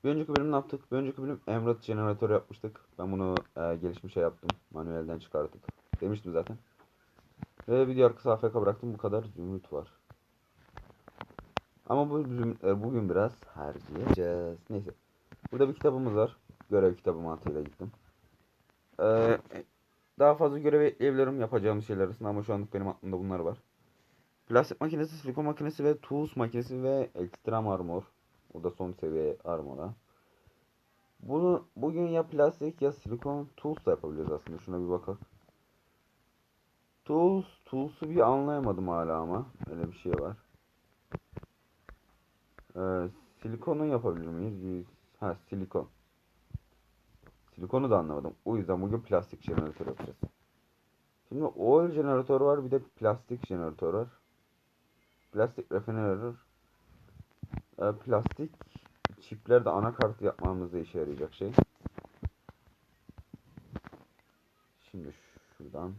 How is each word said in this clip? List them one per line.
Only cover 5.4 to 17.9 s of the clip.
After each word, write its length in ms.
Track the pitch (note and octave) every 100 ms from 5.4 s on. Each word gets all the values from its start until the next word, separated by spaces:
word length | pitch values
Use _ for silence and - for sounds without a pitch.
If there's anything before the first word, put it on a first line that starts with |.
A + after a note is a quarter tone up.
| D2 - - _ _ -
Demiştim 300 | F#2+ G#2+ F#2+
zaten. 260 | E2 E2+ A2+ _ _ _ _ _ _ _ _ - _ -
Ve 180 | B2+ C3
video 200 | C3 B2
arkası 240 | - B2
A 60 | A2
F 140 | A2+
K 100 | A2+
bıraktım. 320 | G2+ G#2+ A#2+
Bu 40 | G#2
kadar 260 | G#2+ G#2
zümrüt 500 | A2 F2 F2+ F#2+ -
var. 140 | C#2+ D2 _ _ - _ _ _ _ _ - - - - - - - - - _ _ -
Ama 200 | C3+ D3
bu 100 | D3
züm-, 480 | C3+ B2 A#2 - F#2
e, 160 | G2+
bugün 260 | A2+ B2+ G2
biraz 220 | F2 A2 - -
harcayacağız. 1120 | - D2 - - D#2+ A#2 - F2 F2 E2+ E2+ -
Neyse. 220 | G#2+ G2+ - _ _ _ - -
Burada 180 | B2 C3+
bir 40 |
kitabımız 420 | C3 D3+ C3 B2+ G#2
var. 220 | A#2 - - - -
Görev 260 | G2+ F#2 F2+
kitabı 240 | - E2
mantığıyla 420 | E2 D#2+ - D2+
gittim. 300 | D2 - G2+